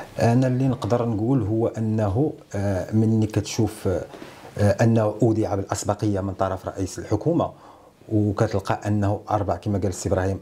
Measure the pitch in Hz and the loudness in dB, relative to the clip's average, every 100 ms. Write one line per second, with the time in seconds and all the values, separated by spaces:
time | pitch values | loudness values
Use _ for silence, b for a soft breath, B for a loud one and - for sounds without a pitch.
0 | B - 113 123 127 127 135 120 101 120 | B 0 4 4 4 2 0 0 0 0
1 | 117 101 117 135 101 110 117 113 110 110 | 2 0 0 0 0 0 0 -2 -2 0
2 | 104 101 131 - - 101 101 92 - 110 | 0 2 0 -2 -10 -4 -2 -2 0 2
3 | 110 110 107 104 - - 104 - 101 85 | 4 2 2 -2 -4 -2 -2 -2 -2 -2
4 | - B B B B - 104 - 117 113 | -4 B B B B 0 2 4 4 4
5 | 107 - 120 107 98 101 95 101 101 98 | 2 2 2 2 0 -2 -2 -4 -2 -2
6 | 107 98 95 92 95 95 - - 92 - | 0 0 -4 -2 -2 -2 -8 -6 -6 -6
7 | - 107 151 165 90 B B B B _ | -4 -2 0 0 -2 B B B B _
8 | - 107 104 98 110 98 - 110 104 104 | -2 0 2 2 0 0 -2 -4 0 0
9 | 101 104 - 101 95 90 110 101 101 - | 0 -2 -2 -2 0 -2 -2 -2 -2 -2
10 | 98 95 95 92 | -2 0 0 -2